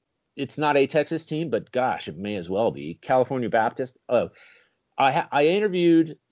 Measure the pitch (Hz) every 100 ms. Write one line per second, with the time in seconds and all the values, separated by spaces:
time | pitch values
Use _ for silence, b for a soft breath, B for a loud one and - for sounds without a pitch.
0 | _ _ _ - 139 - 151 139 135 156
1 | 147 160 - 156 165 110 - 127 127 82
2 | - 78 104 104 85 95 113 71 73 -
3 | - 131 123 131 113 113 110 - 127 -
4 | - 117 85 - b b b b _ -
5 | 135 147 - 147 151 196 208 180 170 165
6 | 160 151 _